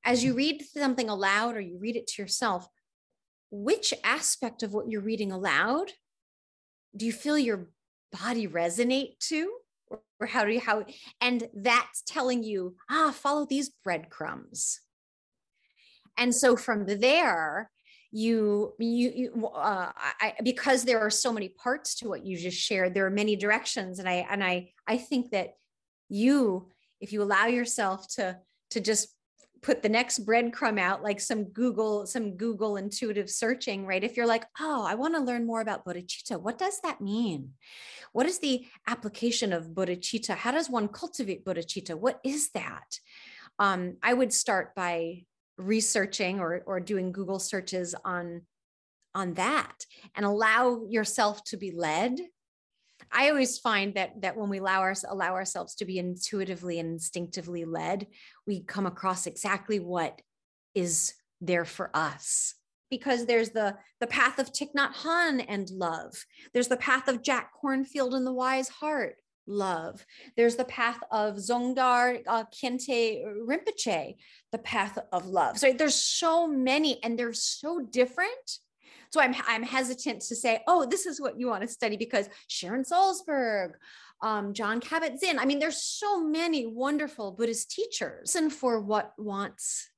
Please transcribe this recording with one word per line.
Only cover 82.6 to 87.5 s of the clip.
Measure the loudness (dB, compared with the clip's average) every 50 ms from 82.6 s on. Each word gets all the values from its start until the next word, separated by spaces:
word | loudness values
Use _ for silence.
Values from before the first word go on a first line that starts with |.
| -6 -4 -4 -4 -2
Salzberg, | 0 2 4 4 4 2 -2 -4 -2 0 0 0 0 0 0 -2 -4 -6 -14 _ -20 -20 -20 -20 -20 -14 _
um, | -4 -2 -2 -2 -2 -4 -4
Jon | -4 -2 0 -2 -2
Kabat-Zinn. | -2 -2 -2 -2 -2 -2 -4 -2 0 0 0 2
I | 2
mean, | 2 2 2
there's | 0 0 -2 -2
so | -6 -6 -6 -4 -2 0 0 2
many | 2 0 0 0 0 2 0 0 -2
wonderful | -2 -4 -2 -2 0 0 0 -2 -2 -6 -8 -8 -8
Buddhist | -4 -2 -2 -2